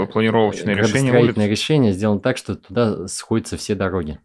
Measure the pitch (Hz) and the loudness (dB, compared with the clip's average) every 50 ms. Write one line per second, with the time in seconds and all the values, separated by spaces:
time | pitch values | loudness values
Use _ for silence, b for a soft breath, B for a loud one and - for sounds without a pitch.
0 | 95 - - 110 110 113 110 113 110 104 98 - - 107 101 101 110 110 104 135 | -2 -2 0 0 0 2 4 4 2 2 0 -2 -2 -2 0 2 2 2 2 2
1 | 135 127 123 120 120 117 104 110 107 101 107 - - - 156 147 127 107 95 90 | 2 4 4 4 4 4 2 0 0 0 0 -2 0 0 2 2 4 2 2 0
2 | 107 107 104 95 - 131 127 - - - 98 - - - 95 120 120 107 101 - | 0 0 0 0 0 -2 -4 -4 -6 -8 -8 -8 -10 -6 -2 0 0 0 0 -4
3 | 87 98 - - - - 113 113 - - - - - - 107 95 98 92 90 92 | -8 -10 -10 -12 -6 -4 -4 -4 -2 -4 -10 -10 -4 -4 -4 -2 -2 -2 -2 -4
4 | 82 76 73 - | -6 -6 -10 -12